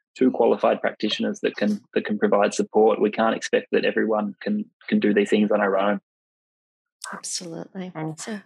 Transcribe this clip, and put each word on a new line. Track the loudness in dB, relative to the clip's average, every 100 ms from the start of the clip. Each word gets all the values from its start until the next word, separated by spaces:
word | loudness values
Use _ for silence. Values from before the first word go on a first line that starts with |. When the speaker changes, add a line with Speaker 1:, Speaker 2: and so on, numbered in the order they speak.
| _ 0
Speaker 1:
to | 0
qualified | 4 2 4 2 0
practitioners | -2 -4 -4 -2 -4 -2
that | -4 -2
can, | -2 -2 _
that | -4 -4
can | -2
provide | 2 2 2
support. | 0 -2 4 4 4
We | 0
can't | 2 0 0
expect | -2 -2 0
that | -2 0
everyone | 0 0 0 -2 -6
can, | -4 -4 -6 _ -2
can | 0
do | 4
these | 2 2
things | 2 2
on | 2
our | 0 2
own. | 0 -2 _ _ _ _ _ _ _ _ _ _ -16
Speaker 2:
Absolutely. | -14 -10 -10 -10 -12 -12 -12 -12 -10
Speaker 3:
And | -10 -10
Speaker 2:
So | -12 -12